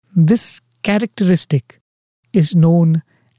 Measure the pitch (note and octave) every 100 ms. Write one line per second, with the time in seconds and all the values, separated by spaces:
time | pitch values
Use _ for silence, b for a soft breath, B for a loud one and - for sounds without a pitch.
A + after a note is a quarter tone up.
0 | _ F#3+ D#3+ A#3 - - _ _ - G#3
1 | A3+ - F#3 F3 - C#3 - _ _ _
2 | _ _ _ G3 D3+ E3+ E3 E3+ E3 D#3+
3 | - _ _